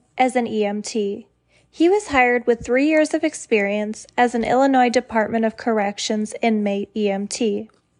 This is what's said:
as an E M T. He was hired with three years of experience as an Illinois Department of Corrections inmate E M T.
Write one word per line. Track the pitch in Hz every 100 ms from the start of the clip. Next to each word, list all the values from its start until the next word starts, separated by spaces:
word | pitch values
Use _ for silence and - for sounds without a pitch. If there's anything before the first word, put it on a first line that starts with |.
| _ -
as | 254 247
an | 226
E | 214
M | 202 208
T. | 208 226 202 214 - _ _ _ _
He | - 330
was | 415 415
hired | 277 247 247 240
with | 233
three | - 254 294
years | 311 302
of | 311 311
experience | - - 214 196 208 208 214 - -
as | 247
an | 240 226
Illinois | 247 277 262 247
Department | 247 240 226 214 226
of | 220 -
Corrections | 247 220 202 202 - 214 214 -
inmate | 233 214 202 202 202 220
E | 202
M | 196 202
T. | - 226 202 220 _ _ _